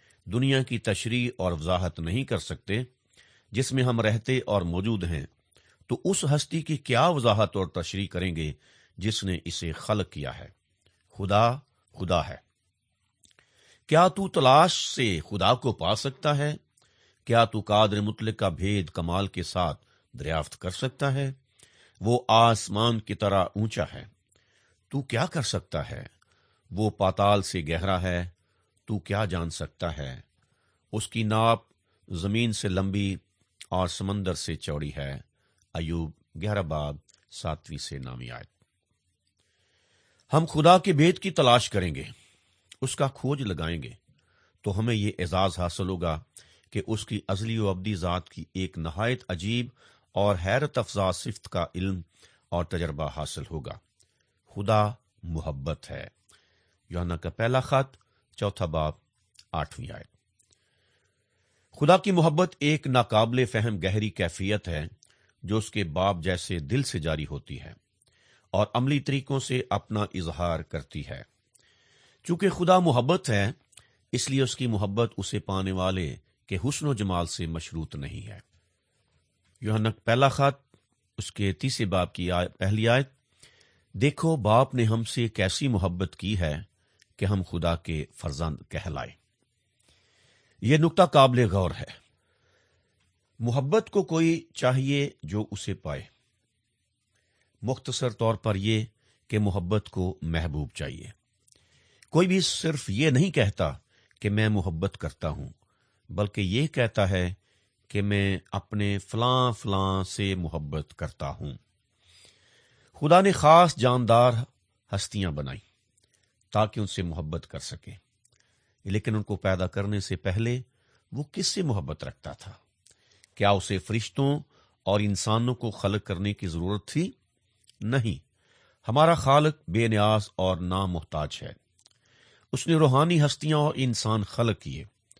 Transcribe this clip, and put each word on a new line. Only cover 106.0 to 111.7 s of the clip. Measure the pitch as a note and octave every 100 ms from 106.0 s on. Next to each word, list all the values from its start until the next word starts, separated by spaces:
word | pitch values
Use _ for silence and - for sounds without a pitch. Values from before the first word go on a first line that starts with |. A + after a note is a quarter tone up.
| -
بلکہ | F2+ G#2 -
یہ | F#2+ G#2+ D#3
کہتا | - A#2 - F#2+
ہے | F#2 F2+ F#2+ _ _ _ _ _
کہ | G#2
میں | G2+ G2+ G2 F#2+ -
اپنے | G2 - G#2+ G2+ G2
فلاں | - A2 B2 B2+ B2
فلاں | A2 A2 G2 F#2+ F#2+
سے | F#2 - G2+ F#2
محبت | E2 D#2+ D2+ D2+ D2 -
کرتا | D#2 - D2
ہوں۔ | C#2 D2 B1 _